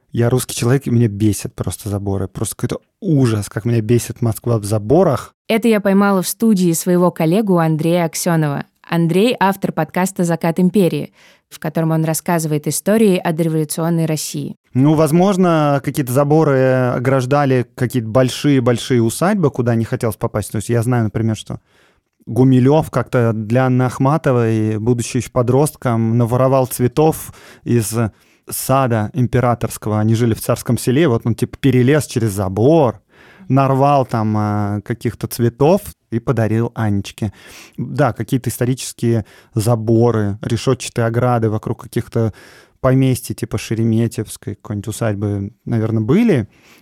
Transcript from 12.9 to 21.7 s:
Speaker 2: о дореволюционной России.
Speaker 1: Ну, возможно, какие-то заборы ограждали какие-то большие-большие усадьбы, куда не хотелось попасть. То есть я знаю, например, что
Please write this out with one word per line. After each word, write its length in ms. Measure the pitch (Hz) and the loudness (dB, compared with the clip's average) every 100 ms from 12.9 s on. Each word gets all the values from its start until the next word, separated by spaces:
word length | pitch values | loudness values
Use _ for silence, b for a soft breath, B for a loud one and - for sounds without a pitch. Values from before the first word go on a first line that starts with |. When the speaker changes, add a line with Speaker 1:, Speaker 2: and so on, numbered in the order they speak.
| 220 220 180 | 2 4 2
Speaker 2:
о 140 | - | 0
дореволюционной 720 | 160 165 156 151 - 165 170 160 | -2 0 0 -2 -4 -2 0 0
России. 500 | 156 - 151 139 - _ | -2 -6 -8 -10 -12 _
Speaker 1:
Ну, 220 | 127 143 | 2 4
возможно, 880 | 156 156 165 190 185 180 160 147 143 | 4 4 4 4 2 2 2 2 0
какие-то 280 | 151 135 127 | -2 -4 -2
заборы 800 | 127 143 156 151 131 131 131 123 | 0 2 4 4 4 2 2 0
ограждали 720 | 127 123 135 123 143 143 131 120 | 0 0 0 2 0 2 0 -2
какие-то 340 | - 123 127 110 | -4 -4 -2 -2
большие-большие 920 | 113 127 - 147 139 123 120 - 123 | 2 0 0 2 2 2 0 0 2
усадьбы, 480 | 113 - 170 214 147 | 2 0 0 0 0
куда 240 | - 120 | 0 -2
не 100 | 117 | 0
хотелось 320 | 113 123 117 101 | -2 -4 -4 -4
попасть. 360 | 117 107 101 | -6 -4 -4
То 40 | 110 | -6
есть 140 | - | -2
я 120 | 120 | -2
знаю, 220 | 117 123 | 0 0
например, 320 | 110 113 113 110 | 0 -2 -2 -4
что 240 | - - _ | -8 -14 _